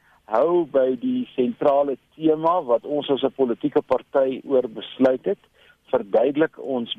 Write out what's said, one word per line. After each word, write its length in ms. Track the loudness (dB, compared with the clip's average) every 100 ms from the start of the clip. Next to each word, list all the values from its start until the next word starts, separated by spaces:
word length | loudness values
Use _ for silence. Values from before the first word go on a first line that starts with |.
| _ _ -4
hou 400 | 0 2 2 2
by 300 | 0 2 0
die 280 | -2 -2 -4 -2
sentrale 600 | -2 0 2 2 0 -4 _ -2
tema 460 | 0 2 2 0
wat 200 | 0 -2 0
ons 240 | -4 -2
as 140 | -2
'n 80 | -2
politieke 500 | 0 -2 0 -2 -2
party 600 | 0 -4 -2 0 0 -2 -2
oor 220 | 0 0
besluit 580 | -6 -12 0 2 2 -4
het, 140 | -6 _ _ _ _ -4
verduidelik 680 | -4 0 0 2 0 -2 -4
ons 360 | -6 -6 -6